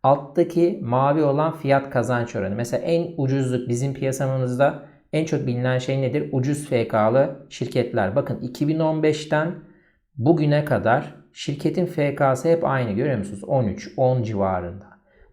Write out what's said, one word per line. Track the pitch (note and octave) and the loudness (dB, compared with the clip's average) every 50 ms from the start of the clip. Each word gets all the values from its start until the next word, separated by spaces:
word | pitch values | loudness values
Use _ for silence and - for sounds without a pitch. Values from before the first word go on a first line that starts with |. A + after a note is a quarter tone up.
alttaki | - - D3 - - - - F3 E3+ E3+ - E3 E3+ E3+ - - | 6 4 4 4 0 -4 0 0 0 2 4 2 2 2 2 -2
mavi | - A#2 A#2+ B2+ C3+ C#3+ D3 D#3 | -2 0 2 2 4 4 4 4
olan | D3+ C#3+ C#3 C#3+ D#3 D#3+ - | 2 2 2 2 0 -2 -2
fiyat | - - C#3 C#3 C#3 C#3 C3+ | -4 0 2 2 2 2 0
kazanç | - B2+ A2+ - B2 A#2+ A#2 - - | -2 -2 0 0 0 -2 -2 -4 -4
oranı. | A2 F#2+ F#2+ G2+ | -4 -4 -4 -4
Mesela | A2+ A#2+ - - - | -4 -4 -2 -2 -2
en | - - E3+ E3 E3+ E3 - | 0 0 0 0 0 -2 -4
ucuzluk | - C#3 B2+ C3+ C3+ C3 B2 B2+ B2+ B2 A#2+ | -2 0 0 0 0 0 0 0 -2 -2 -2
bizim | A#2+ A#2+ C3+ C#3 C3+ | -2 -2 -2 -4 -4
piyasamızda | C#3 C#3+ C3+ C3+ C3+ C#3+ C3 C3 C3 B2+ B2 B2 B2 C#3 D3 - - - - - _ _ _ | -2 -4 -4 -2 -2 -2 -2 0 -2 -2 -2 2 2 2 2 2 -2 -14 -20 -20 _ _ _
en | - D3+ D#3+ | -2 -2 0
çok | D#3 D#3 C3+ C3+ | 0 -2 -2 -2
bilinen | B2+ A#2+ A#2+ B2 B2+ B2+ B2+ | -2 -2 0 0 0 0 0
şey | B2+ - C3+ C3+ | -2 -2 -2 0
nedir? | C3+ B2+ C3 D3 D3 - | 0 0 0 -2 -2 -2
Ucuz | C#3 C3 B2 C#3+ C#3+ D3 - - | -2 0 0 0 -2 -4 -4 -2
F | C3 A#2 A2+ - | 0 0 0 2
K'lı | - A2 G#2+ A2 A#2+ C3+ C#3 - - - - - | 2 2 4 4 4 4 2 2 -2 -10 -16 -18
şirketler. | - - B2+ A#2+ - C3+ A#2 - - A2+ G2 F#2+ G#2+ | -8 -8 -8 -2 0 -2 -2 0 0 0 0 2 0
Bakın | C#3+ C#3 - A#2 G#2+ | -2 -2 -2 -6 -6
iki | A2 B2 - - D3 D3 | -6 -10 -4 -2 0 0
bin | D#3+ D#3+ | 2 2
on | D#3+ D#3 D#3 D#3 | 2 0 0 2
beşten | D3+ D#3 D3+ - - - D#3 D3+ D#3 E3+ F#3+ - - - - _ _ _ _ _ _ _ _ | 2 2 0 0 -2 -2 0 0 0 -2 -4 -8 -14 -20 -20 _ _ _ _ _ _ _ _
bugüne | C3+ A2+ C#3+ E3+ D3+ D3 D3+ D3 D3 D3 | 0 2 4 4 4 4 2 2 2 2
kadar | - C3+ G#2 F2+ A2 A#2+ C#3+ - - - - _ _ | 0 0 2 4 2 2 2 0 -6 -16 -20 _ _
şirketin | _ - - - D3 - - D#3 D#3+ F#3+ F3 | _ -10 -8 -8 -8 -2 -4 -2 0 0 -2
F | F3 - - C#3+ C#3+ C#3 | -2 0 -2 -2 -2 0
K'sı | - C#3+ C3+ C3 B2+ - E3 | 2 2 2 2 2 2 2
hep | E3 E3 D#3 | 2 2 2
aynı, | - C3+ C3 B2 A2 | 0 0 0 0 -2
görüyor | F#2+ G#2+ C3+ D3+ B2+ G#2+ | -2 0 0 0 0 -2
musunuz? | G2 G2+ G#2 G2 - | -4 -6 -10 -12 -4
On | - D3 C3 A#2+ | -2 0 0 2
üç, | G2+ F#2 - - - - | 0 -2 -6 -10 -10 -2
on | - C3 B2+ B2+ B2+ | 0 2 2 2 2
civarında. | A2+ A2 A2 G2 G2 F#2+ F#2+ F2+ F2 F2 F#2+ G2 - - - _ _ _ _ _ - _ | 0 -2 -2 0 0 0 0 -2 -4 -8 -10 -12 -16 -20 -20 _ _ _ _ _ -20 _